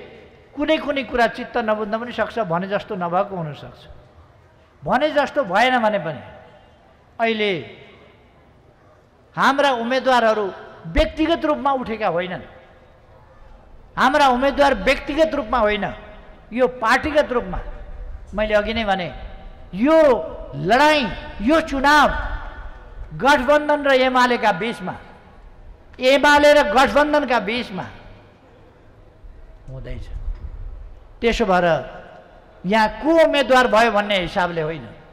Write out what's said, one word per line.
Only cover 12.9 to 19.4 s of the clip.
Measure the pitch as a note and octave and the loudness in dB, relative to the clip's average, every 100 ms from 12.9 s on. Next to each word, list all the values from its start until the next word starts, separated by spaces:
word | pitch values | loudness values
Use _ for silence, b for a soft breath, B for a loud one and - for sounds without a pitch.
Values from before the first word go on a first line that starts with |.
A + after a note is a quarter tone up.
| - _ - - - - - - - - - | -20 _ -20 -20 -20 -20 -20 -20 -20 -14 0
हाम्रा | A#3+ D4 C#4 | 2 4 4
उम्मेदवार | B3 C#4 A#3+ C#4 | 4 0 4 2
व्यक्तिगत | B3+ F#3+ C4+ - D4 D#4+ | 4 0 -2 -2 0 2
रूपमा | C#4+ A3 B3+ | 0 -2 0
होइन, | G#3 G#3 F3 - - - - - - | 0 0 -4 -8 -16 -20 -20 -20 -10
यो | A3 B3+ - | 0 0 0
पार्टीगत | A#3+ C4 D4+ D4 A3+ | 0 0 2 0 0
रूपमा। | A#3+ F#3 E3+ - - - - - - - | -2 -4 -8 -10 -14 -14 -14 -14 -14 -10
मैले | F#3+ G#3+ | -6 0
अघि | G#3+ G#3 | 0 0
नै | A3+ | -2
भने, | G#3+ F#3+ E3 - - - | -2 -2 -4 -10 -14 -16